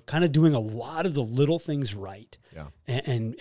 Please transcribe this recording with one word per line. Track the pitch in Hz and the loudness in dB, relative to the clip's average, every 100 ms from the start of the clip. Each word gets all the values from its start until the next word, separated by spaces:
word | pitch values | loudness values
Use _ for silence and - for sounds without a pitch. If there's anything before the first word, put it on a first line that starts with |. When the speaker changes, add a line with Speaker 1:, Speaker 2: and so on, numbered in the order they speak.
| - | -4
Speaker 1:
kinda | 156 175 | 2 4
doing | 151 160 | 6 6
a | 139 | 4
lot | 107 110 113 160 | -2 -6 -8 -4
of | 180 | -2
the | 143 | -2
little | 113 123 143 165 | -2 2 2 2
things | 165 143 120 | -2 -4 -4
right | 101 95 98 113 - _ | -8 -12 -14 -20 -20 _
Speaker 2:
Yeah. | 82 71 - - | -16 -16 -14 -6
Speaker 1:
and, | 123 - | -6 -2
and, | 120 113 120 | -2 -4 -6